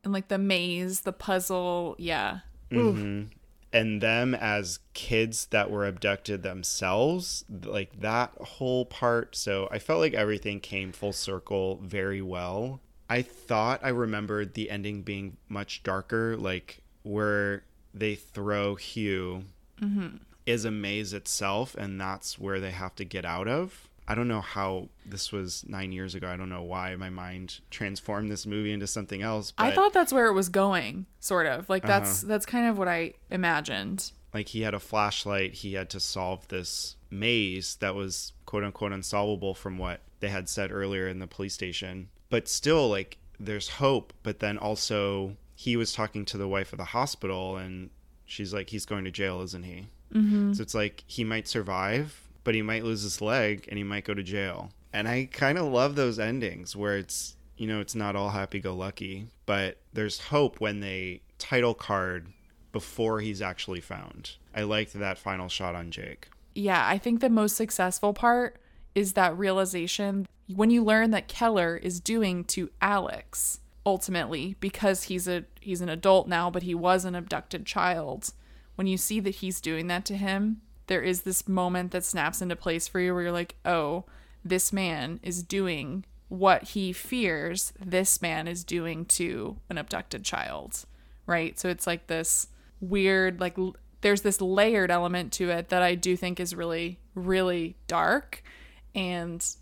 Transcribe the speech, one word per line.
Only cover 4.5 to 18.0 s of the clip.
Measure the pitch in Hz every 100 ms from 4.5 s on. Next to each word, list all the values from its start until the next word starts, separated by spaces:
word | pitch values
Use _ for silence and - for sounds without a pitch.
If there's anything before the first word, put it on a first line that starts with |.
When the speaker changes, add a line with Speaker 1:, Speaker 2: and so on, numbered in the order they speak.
| 104 90 87 _
Speaker 2:
kids | - - 113 113 110 -
that | 107 98
were | 104 101
abducted | 92 104 98 - 101
themselves, | 95 92 90 - 95 101 139 180 170 - - 101
like, | 107 101 95 -
that | 104 113 123 -
whole | - - 131 127 123
part. | - 123 117 - -
So | - 98 98
I | 107
felt | - 165
like | 160
everything | 110 107 104 104 101
came | - 98 95
full | - 101
circle | 95 - 92 - 98 95 95
very | 95 98 95 98
well. | 92 90 90 95 123 135 _ - -
I | 120
thought | 127 - - 110 113 131
I | 135
remembered | 120 113 104 104 104 101
the | 110 107
ending | 104 104 104
being | 95 101 98 - _
much | 101 101 -
darker, | - 95 - 113 113 110
like, | 95 92 - - - _
where | 104 104 104 104 101 98 - _ -
they | 101